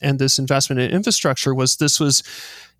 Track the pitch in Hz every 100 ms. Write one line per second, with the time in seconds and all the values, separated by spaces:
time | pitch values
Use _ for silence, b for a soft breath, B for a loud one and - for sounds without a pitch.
0 | 143 139 135 - 135 139 - 127 127 185
1 | 220 - 143 127 135 131 127 - 147 -
2 | 147 131 - B B B B